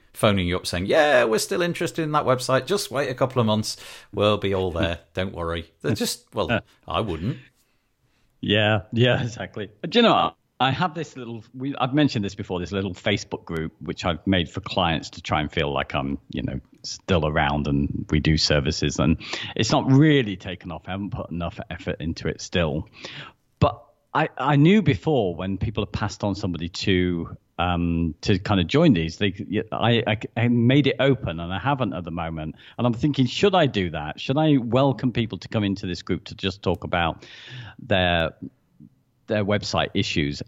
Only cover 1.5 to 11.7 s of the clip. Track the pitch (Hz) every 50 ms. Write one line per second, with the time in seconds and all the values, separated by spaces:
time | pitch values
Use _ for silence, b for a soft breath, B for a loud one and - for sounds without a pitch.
1.5 | 202 190 175 175 165 - 175 156 - - 156 151 151 147 - 101 131 123 123 -
2.5 | 131 131 127 - 131 127 - - 117 131 143 - 131 - 139 123 - 127 113 107
3.5 | 107 107 107 - - B B B B B B B - 101 101 104 107 98 104 98
4.5 | 98 95 95 92 82 85 82 82 82 80 - _ - - 92 98 - 82 85 82
5.5 | 85 85 82 - _ _ - 147 - - 247 - - - _ _ - 117 95 82
6.5 | 117 104 - b b b b - - 87 110 107 82 76 82 110 156 - - _
7.5 | _ _ _ _ _ _ _ _ _ _ _ _ _ _ _ _ _ - - -
8.5 | 101 107 107 104 110 101 - - - 113 123 127 120 - 127 120 - - 98 90
9.5 | - 110 104 92 - _ - 170 - 240 233 214 143 92 82 82 - _ _ _
10.5 | _ - 123 135 127 - 180 185 - 175 151 - - 135 123 113 117 113 107 -
11.5 | - 127 127 139